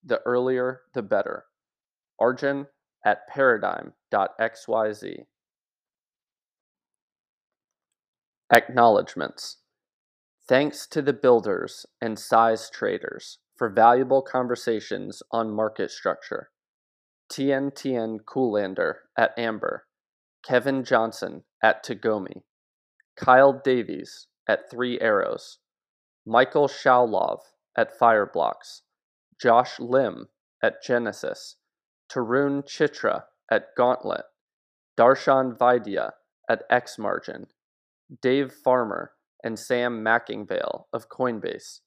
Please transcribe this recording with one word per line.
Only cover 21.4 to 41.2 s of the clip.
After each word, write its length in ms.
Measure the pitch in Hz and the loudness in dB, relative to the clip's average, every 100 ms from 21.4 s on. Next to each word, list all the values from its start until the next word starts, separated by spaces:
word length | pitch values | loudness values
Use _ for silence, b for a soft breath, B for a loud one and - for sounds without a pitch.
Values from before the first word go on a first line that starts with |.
| _ _ | _ _
at 200 | 110 - | 0 0
Tagomi, 600 | - 104 117 107 92 92 _ _ _ _ _ _ _ - | -6 -6 -2 -2 -6 -14 _ _ _ _ _ _ _ -6
Kyle 420 | - 127 139 127 | 6 8 8 4
Davies 600 | 135 127 110 - - - - _ - | 0 0 -2 -10 -12 -18 -20 _ -2
at 240 | 104 - | -2 -2
Three 300 | 120 123 120 | -6 -6 -2
Arrows, 600 | 113 104 - - - - _ _ _ _ _ _ - | 0 0 0 -6 -12 -20 _ _ _ _ _ _ 0
Michael 420 | 117 135 151 143 | 2 2 2 0
Shaulov 680 | - 139 123 123 98 90 - _ _ _ - | 0 2 4 4 0 -2 -4 _ _ _ -4
at 200 | 110 - | -4 2
Fireblocks, 840 | 117 110 98 - 65 - - - _ _ _ _ _ _ | 4 4 0 -2 -2 -4 -16 -20 _ _ _ _ _ _
Josh 400 | 123 117 127 - | 4 4 4 -4
Lim 460 | 120 131 123 62 - _ _ _ | 0 0 0 -4 -16 _ _ _
at 200 | 110 - | -2 -2
Genesis, 720 | - 120 117 101 - - - - _ _ _ _ _ | -2 -2 -2 -6 -8 -10 -14 -20 _ _ _ _ _
Tarun 500 | - 117 127 143 139 | -6 -2 0 0 -2
Chitra 600 | 143 - 147 - 107 98 - _ _ | -8 -2 -2 0 -2 -2 -8 _ _
at 240 | 110 - | -2 -2
Gauntlet, 520 | - 123 127 - - - _ _ _ _ _ _ - | 0 0 0 -4 -8 -8 _ _ _ _ _ _ 4
Darshan 560 | 120 135 - 135 131 113 | 6 6 4 2 0 2
Vaidya 540 | 123 123 107 92 53 - _ _ - | 2 2 0 -6 -6 -10 _ _ -4
at 160 | 113 - | -4 2
X 300 | 123 - - | 0 0 -8
Margin, 480 | 101 85 - - 104 _ _ _ _ _ _ 131 | -6 -6 -8 -14 -16 _ _ _ _ _ _ -4
Dave 320 | 127 135 131 | 0 0 -2
Farmer 600 | - - 127 113 87 - _ _ _ | -4 0 0 0 -6 -10 _ _ _
and 160 | 113 110 | -10 -10
Sam 460 | - 123 123 117 | -4 -2 -2 -2
Mackingvale 800 | 110 117 - 107 101 92 - - - | 0 0 0 -12 -6 -6 -4 -8 -10
of 160 | 120 - | -12 -12
Coinbase 720 | - | -6